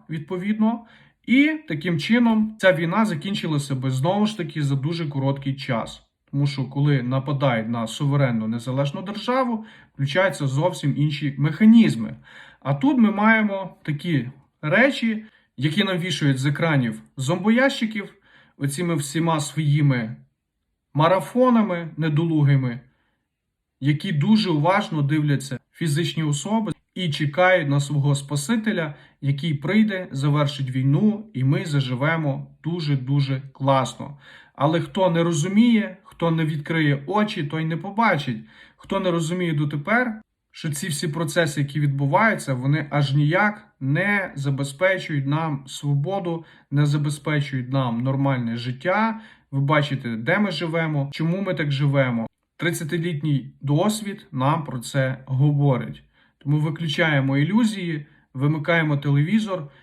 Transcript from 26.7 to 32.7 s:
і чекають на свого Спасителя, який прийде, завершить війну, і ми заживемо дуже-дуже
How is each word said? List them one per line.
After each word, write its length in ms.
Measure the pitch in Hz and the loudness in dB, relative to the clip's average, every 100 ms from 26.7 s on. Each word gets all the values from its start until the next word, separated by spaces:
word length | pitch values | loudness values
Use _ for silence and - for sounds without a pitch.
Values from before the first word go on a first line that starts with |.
| - _ 185 | -8 _ -6
і 140 | 175 | -4
чекають 600 | 143 147 180 180 185 143 | -2 -2 4 4 4 4
на 100 | 143 | 0
свого 360 | 143 147 143 139 | 0 0 2 0
Спасителя, 800 | - 147 - 233 214 180 151 - - - | -2 -4 -2 -2 0 -2 -4 -8 -20 -6
який 320 | 139 139 165 | -4 -2 -2
прийде, 540 | 143 - 214 214 185 180 | -2 2 2 2 0 -6
завершить 600 | 139 147 147 143 - 127 | -2 0 2 0 -2 -4
війну, 540 | 131 135 160 214 - - | 0 2 4 4 0 -6
і 100 | 127 | -2
ми 220 | 131 165 175 | 2 2 0
заживемо 840 | 143 123 123 147 165 147 139 139 _ | -2 -2 -2 0 0 -2 -4 -8 _
дуже-дуже 800 | 160 | -6